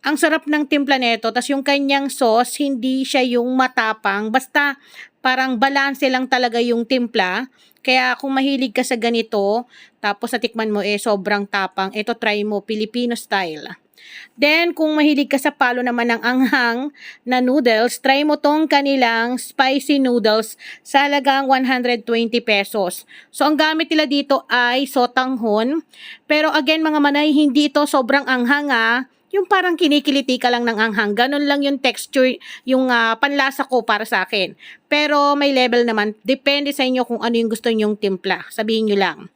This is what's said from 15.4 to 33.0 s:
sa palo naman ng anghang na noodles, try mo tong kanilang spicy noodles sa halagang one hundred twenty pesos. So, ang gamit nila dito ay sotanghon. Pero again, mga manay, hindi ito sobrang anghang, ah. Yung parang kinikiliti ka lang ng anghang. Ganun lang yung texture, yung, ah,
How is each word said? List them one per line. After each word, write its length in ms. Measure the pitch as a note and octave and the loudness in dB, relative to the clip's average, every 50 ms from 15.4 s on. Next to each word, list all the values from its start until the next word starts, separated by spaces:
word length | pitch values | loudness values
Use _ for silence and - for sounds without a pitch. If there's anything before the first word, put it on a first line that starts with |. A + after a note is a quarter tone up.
sa 80 | - D4+ | -2 -2
palo 320 | - _ C#4 B3 A#3+ B3 | 0 _ 0 0 0 0
naman 320 | B3 B3 A#3+ A#3+ A#3 A#3+ A#3 | -2 -2 -2 0 0 0 0
ng 80 | A3 | 0
anghang 720 | A3+ A#3 B3+ B3+ C4 A#3 D4 C4+ A#3+ A#3 A#3 A#3+ C4+ D4 _ - - - - _ _ | 0 0 2 2 2 2 2 2 2 0 0 -2 -4 -6 _ -12 -20 -20 -20 _ _
na 160 | A#3+ B3+ B3+ | -2 0 0
noodles, 560 | B3 B3+ B3+ D4+ B3+ A#3+ A3+ A3 A#3 B3 - | 2 2 2 2 2 2 2 2 2 0 -2
try 240 | - - C#4 C4+ C#4 | -2 0 2 2 2
mo 160 | D4 D4+ D4 | 2 0 0
tong 320 | D4 - D4 D4 D#4 D#4+ D4+ | 2 2 0 2 2 0 2
kanilang 720 | D#4 C#4+ C#4 C#4 C#4 C4+ B3 A#3 A3+ A3+ A3+ A#3+ B3+ B3 | 2 2 2 2 2 2 2 2 2 0 0 -2 -4 -6
spicy 560 | - - - - C4 C4 C4+ C#4+ C#4 - D4 | -8 -10 -2 0 0 2 2 -2 0 0 0
noodles 560 | C#4 C4 B3+ A#3+ A#3+ G3+ A3 G#3+ A3 A3 A3 - _ - - - - _ | 2 2 2 0 2 2 2 2 2 -2 -4 -10 _ -18 -20 -20 -20 _
sa 240 | - - - C#4+ C#4+ | 0 2 2 2 2
halagang 400 | C#4+ C#4+ C4 C#4 C4+ C4+ C#4 C4 | 0 0 2 2 0 2 2 2
one 160 | C4+ C4 C4 | 2 2 2
hundred 400 | B3 C4+ B3 B3 B3 B3 A#3 - | 0 0 0 0 -2 -2 -2 -2
twenty 400 | - A#3 A3+ A#3 A3+ A3+ A#3+ A#3 | -2 -2 -2 -2 0 -2 -2 0
pesos. 640 | - G#3+ G3+ G3 - - G#3+ F#3+ F3+ - - - _ - - - _ _ | 0 0 0 0 -2 -4 -4 -4 -4 -4 -8 -16 _ -20 -20 -20 _ _
So, 160 | - C#4+ D4 | 0 0 0
ang 80 | D#4 | 2
gamit 320 | C4+ D#4 D#4 D#4+ D#4 E4 D#4+ | 2 2 0 2 -2 -2 0
nila 160 | D#4+ D#4 D4+ | 0 0 0
dito 400 | B3+ C#4+ C#4+ C#4+ C#4+ C#4 B3+ - _ A3+ | 0 0 -2 0 0 0 -2 0 _ 0
ay 320 | B3 B3 A#3+ B3 C4 C#4+ | 0 2 2 0 -2 -2
sotanghon. 960 | C4 - C4+ B3 A#3+ B3 B3+ B3+ C4 C4 A#3+ A3+ A3+ G#3 G#3+ A3+ B3 D4 E4 - _ - - - - - - _ _ | -2 0 0 0 2 0 -2 -2 -2 -4 -2 0 0 0 2 0 0 -2 -4 -4 _ -20 -20 -20 -20 -20 -20 _ _
Pero 240 | D4+ D4+ D4+ D#4 - | 0 2 2 2 0
again, 320 | D#4 C4+ B3+ D#4 D#4+ D#4+ | 0 2 2 0 0 0
mga 160 | D#4 D4+ D4+ | 0 0 2
manay, 320 | C#4+ C#4+ C#4+ D4 D4+ D#4 C#4+ | 2 2 2 2 2 2 4
hindi 400 | D4 D4+ D4 A#3+ C#4+ D4 D4 - | 4 4 4 4 2 2 2 2
ito 80 | D4 D4 C#4+ | 0 0 2
sobrang 400 | - C#4 B3+ A3 C4+ C#4 C4+ - | 2 0 2 2 0 0 2 0
anghang, 400 | C4 B3+ A#3+ A#3+ C#4+ D4 D4 C#4+ | 0 0 2 0 0 0 0 0
ah. 400 | C4 A3+ A3+ A3+ A#3 B3 C4 _ _ _ _ _ - | 0 2 2 2 0 0 -2 _ _ _ _ _ -2
Yung 180 | G4 F#4 - | -2 0 2
parang 240 | G#4 F#4 F4+ F4+ E4+ | 0 2 2 0 0
kinikiliti 640 | D4+ F4+ D4 C#4+ D4 - - C#4 C#4 C4+ - B3+ B3 | 2 2 4 4 2 2 2 0 0 0 0 -2 0
ka 80 | - | 0
lang 160 | B3 B3 A#3+ A#3+ | 0 0 0 0
ng 160 | A#3 A3+ G#3 | -2 0 0
anghang. 320 | A3 A3+ G3+ A#3 G#3+ G#3 | 0 0 0 0 0 0
Ganun 320 | G#3 G#3 A#3+ C4 C#4+ C#4+ D4 | 2 0 0 0 0 -2 0
lang 160 | C#4+ C#4+ C#4+ | 0 0 0
yung 160 | C#4 C#4 C#4+ | 0 -2 -2
texture, 640 | C4+ - B3+ A#3+ - - - - C4+ B3+ B3+ A#3+ - - - - - _ | 0 -2 -2 -2 -2 -12 -4 0 2 2 2 2 -2 -10 -20 -20 -14 _
yung, 240 | B3+ C4 C4 C4 | 0 0 0 2
ah, 320 | B3+ B3 A#3 | 2 2 2